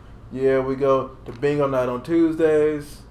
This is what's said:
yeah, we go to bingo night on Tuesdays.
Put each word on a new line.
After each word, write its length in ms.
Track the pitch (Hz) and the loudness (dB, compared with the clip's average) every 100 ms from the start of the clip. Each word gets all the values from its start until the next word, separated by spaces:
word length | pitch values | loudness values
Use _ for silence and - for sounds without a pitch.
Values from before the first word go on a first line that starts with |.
| - - - | -20 -20 -14
yeah, 280 | 127 135 135 | -2 2 2
we 160 | 131 135 | 0 0
go 400 | 139 135 123 - - | 2 2 0 -10 -16
to 60 | |
bingo 360 | 117 143 147 139 | -4 -2 0 0
night 200 | 131 123 | 0 -2
on 140 | 123 | -4
Tuesdays. 1000 | 123 165 165 160 160 151 151 151 147 - - | 0 2 2 2 2 4 2 -2 -8 -18 -20